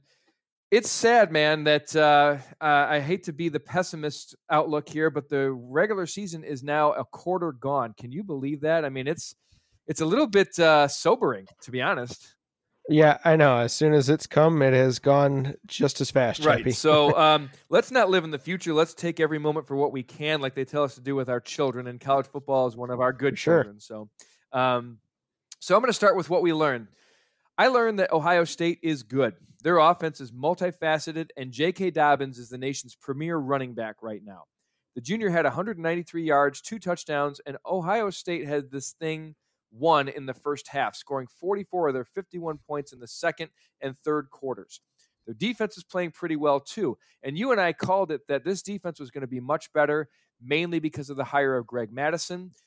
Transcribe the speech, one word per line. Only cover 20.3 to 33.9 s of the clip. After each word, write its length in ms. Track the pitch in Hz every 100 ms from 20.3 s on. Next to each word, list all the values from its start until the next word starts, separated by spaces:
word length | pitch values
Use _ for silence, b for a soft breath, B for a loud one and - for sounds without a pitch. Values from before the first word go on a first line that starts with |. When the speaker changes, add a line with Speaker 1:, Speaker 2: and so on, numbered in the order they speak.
| 156
Speaker 1:
like 120 | 135 135
they 100 | 131
tell 180 | 147
us 120 | 139 -
to 60 |
do 140 | 127 139
with 140 | 127
our 100 | 123
children, 480 | - - 139 123 123
and 100 | 123
college 300 | 139 139 131
football 400 | 143 135 131 127
is 80 | 113
one 140 | 123
of 100 | 123
our 140 | 127
good 240 | 127 139 107
Speaker 2:
Sure. 260 | 156 165
Speaker 1:
children. 160 | 104 104
So, 300 | - 110 107 _ b b b
um, 480 | 127 127 123 120 117 _ _ _ _ _ -
so 160 | - 202
I'm 60 |
gonna 120 | 254
start 240 | - 208 185
with 120 | 147
what 120 | 175
we 120 | 170
learned. 340 | 156 151 120 104 _ _ _ _ _ _ -
I 100 | 247
learned 320 | 247 226 202
that 120 | 185
Ohio 340 | 160 165 175 165
State 340 | - 170 -
is 200 | 160 143
good. 320 | 107 131 127 87 _ _
Their 160 | 156 175
offense 420 | 156 175 160 143
is 100 | 123
multifaceted, 1000 | 123 151 175 180 - 160 156 165 156 160 143
and 160 | 127
J 220 | 123 170
K 160 | 190 185
Dobbins 480 | 156 147 139 135 123
is 100 | 117
the 120 | 127
nation's 360 | 135 135 123 -
premier 400 | - 135 165 160
running 380 | 131 139 127
back 240 | 117 110